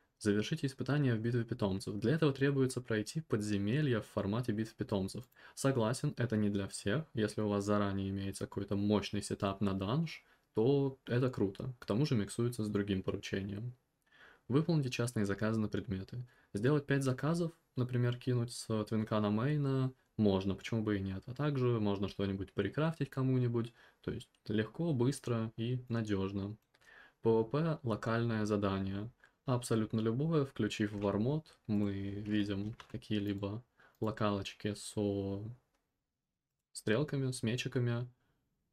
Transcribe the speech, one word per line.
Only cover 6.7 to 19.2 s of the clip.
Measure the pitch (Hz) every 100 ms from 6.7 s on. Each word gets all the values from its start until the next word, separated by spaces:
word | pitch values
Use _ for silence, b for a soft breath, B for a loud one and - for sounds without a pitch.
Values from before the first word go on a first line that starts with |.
| - 101 127 156
Если | 120 104 -
у | 107
вас | 101 101
заранее | 104 101 98 98
имеется | 98 98 - 104
какой-то | - 101
мощный | 101 104 104 98 104
сетап | - 101 101 98
на | 101
данж, | 95 98 143 165 - b b b
то | - 120 143 135 131
это | - 120 127
круто. | 123 98 - 127 -
К |
тому | - 104 147
же |
миксуется | 117 101 - 117 120
с | 107
другим | 101 101 95
поручением. | 98 101 - 101 98 101 123 - _ _ _ B B B -
Выполните | 127 165 160 131
частные | - 120 113 101
заказы | 98 110 113
на | 104
предметы. | 98 - 95 95 123 123 b b
Сделать | 101 123 147 -
пять | 139
заказов, | 135 127 147 170 165 - _ -
например, | 123 123 123 123
кинуть | - 123 120
с | - - 110
твинка | 104 110 107 107